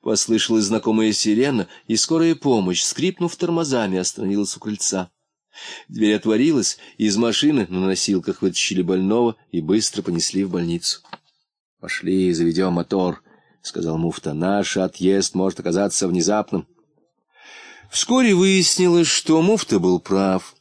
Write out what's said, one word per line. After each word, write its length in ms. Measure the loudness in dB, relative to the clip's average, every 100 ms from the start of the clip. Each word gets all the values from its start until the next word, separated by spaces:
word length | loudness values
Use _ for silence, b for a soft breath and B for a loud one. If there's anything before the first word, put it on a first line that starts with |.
Послышалась 640 | -2 -4 0 0 2 0 2
знакомая 460 | -2 0 0 2
сирена, 540 | 0 0 2 2 0 -4 B _
и 80 | -4
скорая 400 | 0 2 2 0
помощь, 480 | 2 2 2 -2
скрипнув 500 | -4 -2 -4 -2 -6
тормозами, 640 | -4 -2 -2 0 0 0 -2
остановилась 580 | -4 -4 -4 -2 -2 -6
у 40 |
крыльца. 500 | -8 -6 -4 -4 -6 _ _ _ _ B B B B
Дверь 260 | 0 2
отворилась, 640 | 2 2 2 4 2 -2 -6 B B
и 100 | -2
из 100 | 0
машины 500 | 0 2 0 0 -2
на 180 | -2 -2
носилках 560 | -2 0 -2 -2 -2
вытащили 400 | -2 -2 -4 -2
больного 540 | 0 0 2 2 0 -2 _
и 100 | -8
быстро 420 | 0 0 0 -6
понесли 420 | -4 -4 -2 -2
в 60 | -2
больницу. 500 | -2 -4 -4 -6 -8 _ -20 _ _ _ _ _ _
«Пошли, 520 | -10 -8 -2 0 2
заведём 420 | 2 0 2 0
мотор», 480 | 0 -2 0 0 -4 _ b b b
сказал 360 | -12 -6 -4 -2
муфта. 360 | -2 -4 -8
«Наш 420 | -4 -2 0 0 -2
отъезд 580 | -2 0 0 2 0
может 260 | -2 -2 -2
оказаться 480 | -4 0 0 -2 -2
внезапным». 580 | 0 0 0 -2 -4 -6 _ _ _ _ _ _ B B B B B B
Вскоре 440 | -6 0 2 4
выяснилось, 720 | 6 4 4 2 2 4 4 4
что 340 | 0 2 4
муфта 380 | 4 2 2 2
был 200 | 2 0
прав. 560 | 0 0 2 0 -4 -20